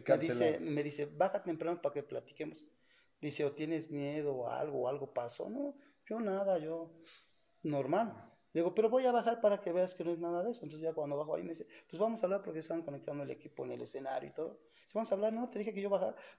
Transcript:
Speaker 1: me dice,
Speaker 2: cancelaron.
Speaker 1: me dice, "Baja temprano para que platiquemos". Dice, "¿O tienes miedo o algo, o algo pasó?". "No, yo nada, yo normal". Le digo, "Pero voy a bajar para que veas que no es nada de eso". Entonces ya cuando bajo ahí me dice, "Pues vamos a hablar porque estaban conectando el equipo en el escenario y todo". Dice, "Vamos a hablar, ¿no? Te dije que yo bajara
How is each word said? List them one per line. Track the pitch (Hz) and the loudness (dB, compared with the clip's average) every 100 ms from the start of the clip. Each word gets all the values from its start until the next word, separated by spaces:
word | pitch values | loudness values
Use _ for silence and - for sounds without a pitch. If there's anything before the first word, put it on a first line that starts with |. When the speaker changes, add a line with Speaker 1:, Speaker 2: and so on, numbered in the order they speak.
| - | 4
Speaker 1:
me | 135 | 4
dice, | 165 | 4
Speaker 2:
cancelaron. | 120 - - 160 | 4 4 2 0
Speaker 1:
me | 147 | -2
dice, | 147 143 147 | -2 -2 -4
"Baja | 147 190 202 | 2 2 2
temprano | 185 160 160 175 | -4 -4 -2 -2
para | 143 | -2
que | 147 | -4
platiquemos". | - 127 - - 151 - - _ _ _ _ - | -6 -8 -10 -10 -10 -10 -20 _ _ _ _ -10
Dice, | 151 143 143 | -6 -2 -2
"¿O | |
tienes | 147 156 160 - | -2 -2 -2 -4
miedo | 143 143 151 147 127 | -4 -2 -2 -2 -2
o | 120 | -2
algo, | 123 151 135 | -2 -2 0
o | 123 | 0
algo | 143 139 | -2 -2
pasó?". | 123 120 - - | -4 -4 -4 -6
"No, | 247 285 277 - _ - | -4 -4 -6 -18 _ -8
yo | 220 | -2
nada, | 208 196 196 180 | 0 2 2 2
yo | 156 165 165 - - - _ _ _ _ | 0 -4 -6 -14 -20 -20 _ _ _ _
normal". | 156 143 131 185 226 - - _ _ | -2 0 2 2 2 -2 -16 _ _
Le | 160 | 2
digo, | 175 | 2
"Pero | 196 220 | 4 6
voy | 254 | 6
a | 254 | 6
bajar | 240 226 233 | 4 4 4
para | 208 202 | 6 4
que | 185 | 2
veas | 175 185 | 2 2
que | - | 0
no | 170 | -2
es | 165 | 0
nada | 170 175 | 0 0
de | 214 | 0
eso". | 240 | -4
Entonces | 147 151 160 | -8 -4 -4
ya | |
cuando | 160 143 143 | -2 -2 -2
bajo | 151 | 0
ahí | 156 | -2
me | 175 | -2
dice, | 165 - - - | -8 -10 -16 -10
"Pues | 165 | 0
vamos | 220 220 | 2 2
a | 180 | 0
hablar | 196 | 0
porque | 196 160 | -2 -6
estaban | 151 165 | -4 -4
conectando | 165 139 - 143 | -4 -6 -6 -4
el | 135 | -4
equipo | 131 147 - | -8 -10 -8
en | 127 | -6
el | 123 | -6
escenario | - 135 135 131 139 | -6 -6 -4 -4 -4
y | |
todo". | - 160 - _ | -6 -6 -8 _
Dice, | _ _ | _ _
"Vamos | 214 226 | -2 0
a | 196 | 2
hablar, | 214 | 2
¿no? | 220 247 | 0 -4
Te | 208 | -4
dije | 214 | -4
que | 190 | -2
yo | 196 | 0
bajara | 196 185 - - | 2 0 -4 -14